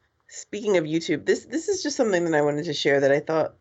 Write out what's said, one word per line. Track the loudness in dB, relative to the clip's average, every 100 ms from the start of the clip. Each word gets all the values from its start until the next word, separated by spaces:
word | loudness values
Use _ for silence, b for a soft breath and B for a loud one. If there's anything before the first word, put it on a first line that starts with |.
| _ _ _
Speaking | -20 -12 -6 0 0
of |
YouTube, | 0 -4 -2 -2 0
this, | -2
this | -2 -6 -4
is | -4
just | -2 0
something | 2 2
that | 2 2
I |
wanted | 2 0 -4
to |
share | -2 2 4
that | 4
I | 2
thought | 0 -2 -2 -4